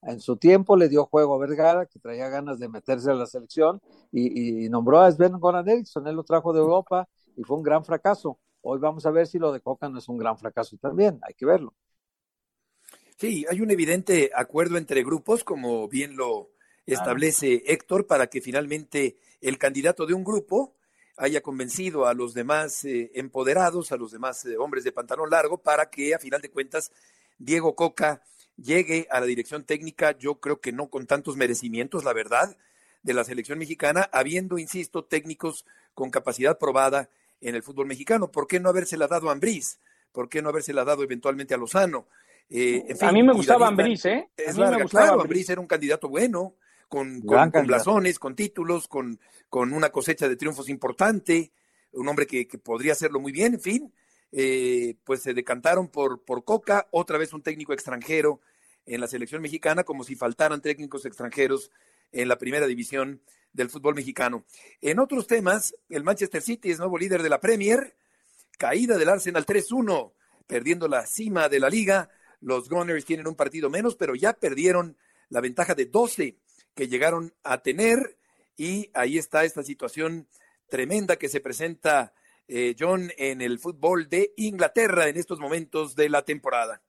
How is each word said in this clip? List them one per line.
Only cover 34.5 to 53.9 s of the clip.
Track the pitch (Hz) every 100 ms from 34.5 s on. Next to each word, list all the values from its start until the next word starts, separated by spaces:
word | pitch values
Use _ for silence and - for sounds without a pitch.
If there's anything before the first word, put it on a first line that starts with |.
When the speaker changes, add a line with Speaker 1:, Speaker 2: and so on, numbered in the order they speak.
| 180
Speaker 2:
insisto, | 156 185 165 170
técnicos | - 160 156 156 165 151 - _ _
con | - 131
capacidad | 127 127 120 135 160
probada | 147 131 135 139 135 _ _ _
en | 123 120
el |
fútbol | 123 135 139
mexicano. | 127 143 226 185
¿Por | - 139
qué | 180
no | 180
habérsela | 180 180 165 147
dado | 170 160
a |
Ambriz? | 139 190 196 - - _ _ _
¿Por | - 120
qué | 151
no | 151
habérsela | 151 147 143 127
dado | 143
eventualmente | 139 123 139 135 -
a | 127
Lozano? | 117 185 185 139 - _ _ _ _
Eh, | 117 123 120 -
en | -
Speaker 3:
A |
Speaker 2:
fin, | 170
Speaker 3:
mí | 196
me | 254
Speaker 2:
y |
la |
Speaker 3:
gustaba | 220 - 247 233
Speaker 2:
lista | 202
Speaker 3:
Ambriz, | 220 208 180
¿eh? | 233 359 -
A |
Speaker 2:
es | 156 180
Speaker 3:
mí |
me | -
Speaker 2:
larga. | 233
Speaker 3:
gustaba | - 202
Speaker 2:
Claro, | - -
Speaker 3:
Ambriz. | 156
Speaker 2:
Ambriz | 175 185
era | 180
un | 170
candidato | 160 143 151 147
bueno, | 143 247 185 185 _ _ _ _
con, | 143 135 127
Speaker 1:
Gran |
Speaker 2:
con, | 107
con | 117 160
Speaker 1:
candidato. | 156 135
Speaker 2:
blasones, | 123 113 208 180 175
con | 135 131
títulos, | 202 - 165 170 -
con, | 143 123 113 _ _ _
con | 127 123
una | 151 156
cosecha | 147 143 156 139
de | 123
triunfos | 147 143 131
importante, | 135 127 120 202 214 - 165 160 _ _ _ _
un | 131 135
hombre | 147 147
que, | 131 120
que | 117
podría | - 113 143
hacerlo | 147 156 143
muy | 139
bien, | 139 226 -
en |
fin. | 185 226 294